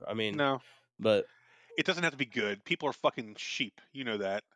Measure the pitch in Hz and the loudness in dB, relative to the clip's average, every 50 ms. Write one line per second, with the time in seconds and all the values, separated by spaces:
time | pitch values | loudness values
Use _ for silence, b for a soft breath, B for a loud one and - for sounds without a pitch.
0 | - - 104 113 107 107 101 101 143 139 135 127 b b b b b b b - | -8 -6 -4 -2 -2 -2 0 2 2 2 2 -2 b b b b b b b 0
1 | 104 110 104 98 - b b b b b b b b b 466 269 - 190 180 175 | 4 6 6 6 4 b b b b b b b b b -4 -2 0 2 2 2
2 | 170 165 143 135 135 110 107 120 104 104 101 101 - - 175 - 156 139 120 - | 2 0 0 0 -6 -2 -2 -2 0 0 -2 -4 -2 -4 -4 -2 -2 -4 -4 2
3 | - 143 - - 117 107 104 - - - - - 127 101 _ - - _ - 135 | 0 0 0 0 -10 -10 -10 -10 -8 -6 -4 -4 -4 -6 _ -18 -20 _ -12 -8
4 | 131 117 107 101 98 95 98 107 - _ _ | -4 -2 -2 0 0 0 -2 -2 -6 _ _